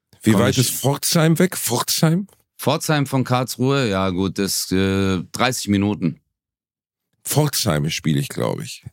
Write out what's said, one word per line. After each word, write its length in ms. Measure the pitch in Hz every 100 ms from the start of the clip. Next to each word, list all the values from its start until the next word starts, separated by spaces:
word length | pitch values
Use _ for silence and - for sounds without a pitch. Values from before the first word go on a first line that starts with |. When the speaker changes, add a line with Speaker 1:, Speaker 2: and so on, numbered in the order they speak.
| _ _
Speaker 1:
Wie 80 | -
Speaker 2:
Komm, 120 | 101
Speaker 1:
weit 100 | 123 131
Speaker 2:
ich 20 |
Speaker 1:
ist 120 | 123
Pforzheim 680 | - - 143 - 170 160 160
weg? 160 | 180 -
Pforzheim? 720 | - 123 - - 160 170 208 _ _ -
Speaker 2:
Pforzheim 480 | - 156 - 151 135
von 180 | 135
Karlsruhe, 640 | 123 127 131 - 127 139 123
ja 200 | 95 95
gut, 280 | 87 95 -
das, 320 | 98 - -
äh, 540 | 92 98 95 98 92 -
dreißig 340 | - 123 127 -
Minuten. 540 | 101 101 104 87 - _ _ _ _ _ _ _ _ _ _
Speaker 1:
Pforzheim 680 | - - 151 - 110 76 73
spiele 300 | - 78 69
ich, 80 | 69
glaub 320 | - 60 50
ich. 240 | - - -